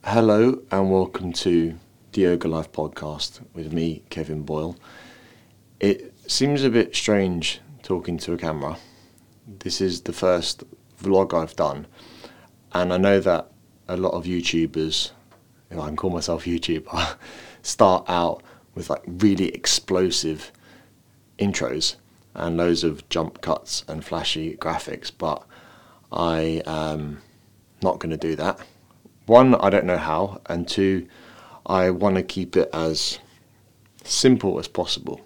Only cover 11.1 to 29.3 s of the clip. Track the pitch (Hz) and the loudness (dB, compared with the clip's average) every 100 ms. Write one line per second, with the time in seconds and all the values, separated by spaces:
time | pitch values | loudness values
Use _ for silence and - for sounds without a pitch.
11.1 | 95 95 85 80 - 76 69 - - - | 4 4 0 -2 -2 -2 -2 -12 -20 -20
12.1 | - - - - _ _ 90 90 90 98 | -20 -20 -20 -20 _ _ -2 0 2 4
13.1 | 98 92 82 - _ _ _ - 90 92 | 4 4 0 -2 _ _ _ -10 -2 -2
14.1 | 87 85 90 85 82 82 80 80 - - | -2 -4 -4 0 0 0 -2 -2 -4 -6
15.1 | - _ _ _ _ _ 85 78 78 95 | -10 _ _ _ _ _ -10 -8 -4 -4
16.1 | 85 78 82 - 85 - 80 - 85 85 | -4 -4 -4 -2 -4 -2 -4 -4 -6 -6
17.1 | - - - - - - - 101 92 - | -6 -18 -20 -20 -14 -10 6 6 6 0
18.1 | 90 85 - - - _ - 82 73 - | 0 0 -4 -12 -20 _ -14 -8 -8 -8
19.1 | 87 107 95 90 - - - - 95 92 | 2 2 4 0 -2 -2 -2 0 2 2
20.1 | 82 80 78 - _ _ - _ _ _ | 0 -4 -6 -10 _ _ -20 _ _ _
21.1 | _ _ - 101 - 62 64 - - _ | _ _ -4 -2 0 -4 -2 -4 -6 _
22.1 | _ _ 90 85 82 87 82 85 76 - | _ _ -8 -4 0 2 2 0 -4 -6
23.1 | 85 80 - - 78 - - - 78 - | -4 -4 -8 -4 -4 -4 -10 -8 -12 -8
24.1 | 165 156 - 78 - - - - - - | -6 -4 -4 -6 -6 -4 -4 -8 -12 -14
25.1 | - 82 - - - - - - _ _ | -6 -6 -6 -8 -20 -20 -20 -20 _ _
26.1 | - 85 80 80 80 78 80 78 76 76 | -4 -2 0 -2 -4 -4 -6 -4 -6 -8
27.1 | 73 - _ _ _ _ _ 95 - 82 | -12 -18 _ _ _ _ _ -2 -2 -4
28.1 | 80 80 78 82 - - _ _ _ _ | -4 -4 -2 -4 -4 -12 _ _ _ _
29.1 | _ - | _ 8